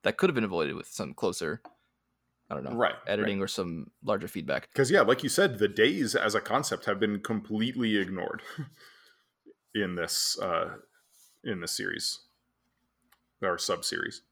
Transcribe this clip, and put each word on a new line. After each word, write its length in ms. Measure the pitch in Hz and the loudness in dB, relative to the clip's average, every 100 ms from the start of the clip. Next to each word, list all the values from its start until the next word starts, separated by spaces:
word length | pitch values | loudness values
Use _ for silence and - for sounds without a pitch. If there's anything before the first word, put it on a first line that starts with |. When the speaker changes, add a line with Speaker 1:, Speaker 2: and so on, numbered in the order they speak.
Speaker 1:
that 160 | 95 - | 0 4
could 100 | 190 | 2
have 60 | |
been 100 | 131 | 4
avoided 300 | 107 85 76 69 | 0 0 0 -2
with 100 | - | -10
some 280 | - 80 | -8 -8
closer, 480 | - 101 90 80 101 - _ _ _ _ _ _ _ _ | -2 -2 -2 -4 -6 -10 _ _ _ _ _ _ _ _
I 40 | |
don't 100 | 73 | -8
know, 100 | 67 | -6
Speaker 2:
Right, 200 | 117 117 - - | 0 0 0 -2
Speaker 1:
editing 320 | 104 104 101 | 0 0 0
Speaker 2:
right. 60 | |
Speaker 1:
or 40 | 95 | -2
some 420 | - 90 82 - _ | -2 -4 -6 -10 _
larger 240 | 127 101 - | -2 -2 -2
feedback. 400 | 92 67 69 - | -8 -2 -4 -2
Speaker 2:
'Cause, 160 | - 131 | 0 4
yeah, 100 | 190 | 6
like 220 | 107 131 | 6 4
you 80 | 127 | 2
said, 280 | - 196 113 | 2 2 4
the 100 | 104 | 2
Days 460 | 101 117 185 120 | 6 4 4 0
as 200 | - 90 | 2 2
a 80 | 104 | 0
concept 420 | - 120 - - | 0 0 0 -4
have 160 | - 98 | -2 0
been 200 | 107 104 | 0 0
completely 760 | - 110 104 107 117 127 113 104 | -2 -4 -2 -2 -2 0 2 2
ignored 460 | 92 95 - - - - | 2 -2 -4 -6 -10 -12
<laughs> 1160 | 143 _ - - _ _ _ _ - - _ | -12 _ -20 -20 _ _ _ _ -20 -20 _
in 200 | 107 98 | -2 -2
this, 440 | 87 82 - - - | -2 -2 0 0 0
uh, 380 | 95 82 87 92 - _ _ _ _ _ | 0 0 0 -6 -18 _ _ _ _ _
in 180 | - 95 | -8 -6
this 120 | 85 | -4
series 460 | - 50 - - - _ _ _ _ _ _ _ _ _ _ _ _ | -4 -4 -4 -6 -6 _ _ _ _ _ _ _ _ _ _ _ _
or 160 | 95 87 | -2 -2
sub-series. 640 | - 90 - - - - _ | -2 -2 -2 -4 -6 -8 _